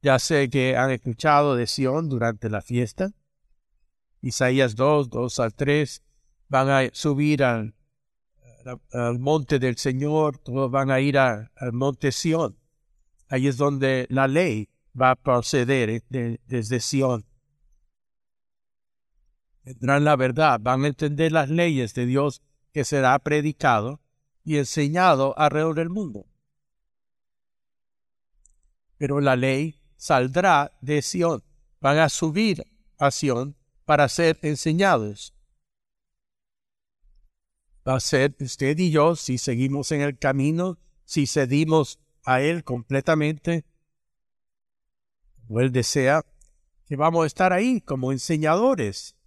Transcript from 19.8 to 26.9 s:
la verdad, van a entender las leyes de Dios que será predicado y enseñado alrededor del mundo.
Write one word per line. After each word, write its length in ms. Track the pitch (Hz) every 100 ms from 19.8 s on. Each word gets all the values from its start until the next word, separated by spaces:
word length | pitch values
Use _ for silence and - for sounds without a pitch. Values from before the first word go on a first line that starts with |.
| 127 143
la 100 | 147
verdad, 460 | 143 127 123 156 123
van 240 | 113 131
a 40 | 143
entender 440 | 135 151 147 160
las 180 | 160 139
leyes 420 | 160 175 143 113
de 140 | - 123
Dios 340 | 135 143 - _ _ _
que 120 | 156
será 340 | 147 143 131 139
predicado 840 | - 151 151 - 147 113 110 147 _ _ _ _
y 140 | - 147
enseñado 800 | 135 - 143 170 185 139 135 -
alrededor 380 | 151 151 160
del 160 | 156 165
mundo. 360 | 190 180 104 - _ _ _ _ _ _